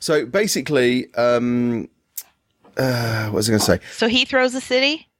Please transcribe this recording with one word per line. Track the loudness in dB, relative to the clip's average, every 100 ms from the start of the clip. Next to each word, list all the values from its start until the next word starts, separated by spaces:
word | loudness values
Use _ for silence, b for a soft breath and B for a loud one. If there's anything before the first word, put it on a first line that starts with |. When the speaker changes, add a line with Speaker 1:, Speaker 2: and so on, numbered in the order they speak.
Speaker 1:
So | -2 -2 0
basically, | -2 0 -2 0 2 2 2 -2
um, | 0 2 2 2 0 0 -2 -6 _ _ -18 -18 _ _ _ _ -4
uh, | -2 -2 -2 -4 -2
what | -2
was | 2
I |
gonna | 2
say? | 4 0 0
Speaker 2:
So | -2 0
Heathrow's | 0 2 2 0
a | -2
city? | -2 0 2 -2 -10 _